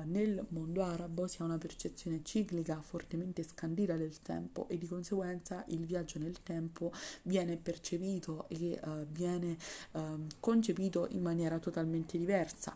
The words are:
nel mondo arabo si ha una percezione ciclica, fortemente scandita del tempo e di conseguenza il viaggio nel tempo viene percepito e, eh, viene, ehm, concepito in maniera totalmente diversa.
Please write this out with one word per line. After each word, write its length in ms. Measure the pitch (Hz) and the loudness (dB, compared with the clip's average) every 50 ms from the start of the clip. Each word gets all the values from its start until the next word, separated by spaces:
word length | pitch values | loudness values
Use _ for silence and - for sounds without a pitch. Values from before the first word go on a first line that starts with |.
| 156 | -2
nel 400 | 151 175 202 214 220 208 185 196 - | 2 4 4 4 4 4 2 0 -2
mondo 340 | 170 160 160 160 170 185 190 | -2 -2 -2 0 2 2 2
arabo 440 | 180 170 170 175 170 165 170 180 185 | 2 2 -2 -2 -2 0 0 0 0
si 140 | - - | 0 0
ha 40 | 170 | 0
una 120 | 165 165 165 | 0 0 0
percezione 640 | 160 165 - - - 180 - - - 170 165 160 156 | -2 -4 -6 -4 -6 -6 -6 -4 -2 -2 -2 -2 -2
ciclica, 560 | - - 220 208 - 180 170 165 165 160 156 | 0 2 2 2 4 2 0 0 0 -2 -2
fortemente 640 | 151 - - 170 - - - 165 180 185 180 - 165 | -4 -6 -6 -6 -4 -4 -2 -2 -2 -2 -2 -4 -4
scandita 520 | - - - - 160 165 170 208 185 170 | -4 -6 -4 -2 0 2 2 4 4 4
del 260 | 160 160 156 151 - | 2 0 -2 -4 -6
tempo 460 | - - 170 165 170 175 - - - - | -6 -4 -4 -4 -4 -4 -4 -4 -2 -2
e 80 | - 170 | -2 -2
di 100 | 170 165 | -2 -4
conseguenza 760 | 175 180 175 - 208 196 185 180 180 175 170 - 185 180 - - | -4 -4 -2 0 0 2 2 0 -2 -4 -6 -6 -8 -8 -4 -2
il 160 | - 165 165 | -2 -2 0
viaggio 340 | 165 180 175 170 165 - 156 | 0 0 0 -2 -2 -4 -4
nel 220 | 151 165 180 - - | -2 -4 -4 -6 -6
tempo 480 | - 170 165 165 165 165 - 170 170 - - - - - - - | -4 -2 -2 -2 -2 -2 -2 -2 -2 -2 -4 -8 -10 -10 -6 0
viene 340 | 170 185 190 175 170 170 170 | 2 4 4 4 4 0 0
percepito 880 | - - 170 - - - - 170 185 190 196 180 165 - 156 156 - - | -2 -4 -4 -4 -2 -2 -2 0 0 0 0 0 -2 -2 -4 -4 -4 -6
e, 220 | 175 160 170 175 | -4 -2 0 -2
eh, 340 | 170 - - 156 156 151 151 151 | -2 -2 -4 -4 -4 -4 -4 -6
viene, 480 | 151 160 175 175 175 180 175 175 170 165 - - - - - - - | -2 0 2 2 2 2 2 0 0 -2 -4 -8 -10 -10 -10 -6 -4
ehm, 340 | 160 156 156 156 151 156 156 - - | -4 -2 -2 -2 -4 -4 -6 -6 -2
concepito 680 | - - 226 226 226 226 175 170 190 190 175 175 170 - | 2 4 6 6 6 6 4 2 2 2 4 2 2 2
in 100 | - 190 | 2 2
maniera 380 | 180 170 170 165 170 160 165 165 | 2 4 4 4 4 2 2 2
totalmente 580 | 165 185 165 170 160 160 165 165 160 160 - 170 | 0 0 0 2 2 2 2 2 0 0 0 0
diversa. 560 | 170 180 202 190 165 160 - - - - - | 4 4 4 4 4 2 -2 -4 -6 -6 -6